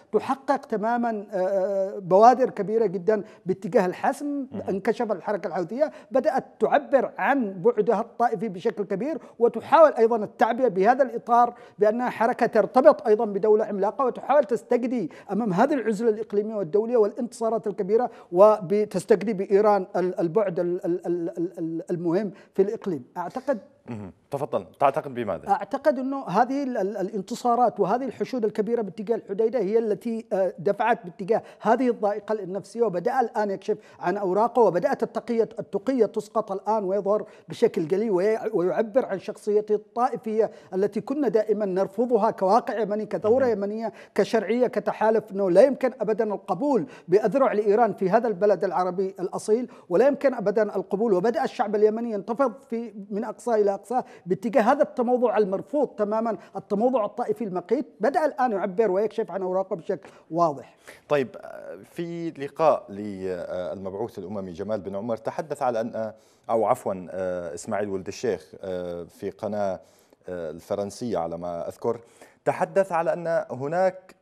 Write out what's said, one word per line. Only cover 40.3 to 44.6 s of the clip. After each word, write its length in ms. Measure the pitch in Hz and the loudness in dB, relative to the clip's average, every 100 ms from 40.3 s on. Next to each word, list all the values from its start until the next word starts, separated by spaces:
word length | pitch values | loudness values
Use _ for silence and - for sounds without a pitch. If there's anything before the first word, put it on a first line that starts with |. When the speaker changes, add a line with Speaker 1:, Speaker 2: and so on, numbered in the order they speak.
| 220 208 - - | 0 0 -4 -8
Speaker 1:
التي 280 | 190 202 208 | -2 -2 -2
كنا 260 | - 285 254 | -4 -2 0
دائما 380 | 214 214 202 202 | 2 0 -2 -2
نرفضها 640 | 180 190 - 247 226 220 | -2 -2 -2 0 2 2
كواقع 480 | - 185 226 233 214 | 2 2 2 2 -4
يمني، 260 | 202 214 214 | -4 -4 -6
كثورة 400 | 185 214 254 254 | -2 2 2 2
Speaker 2:
مهم. 60 | |
Speaker 1:
يمنية، 420 | 202 202 220 220 - - - | 0 -4 -6 -8 -12 -6 -2
كشرعية، 520 | 196 226 190 240 | 0 0 0 0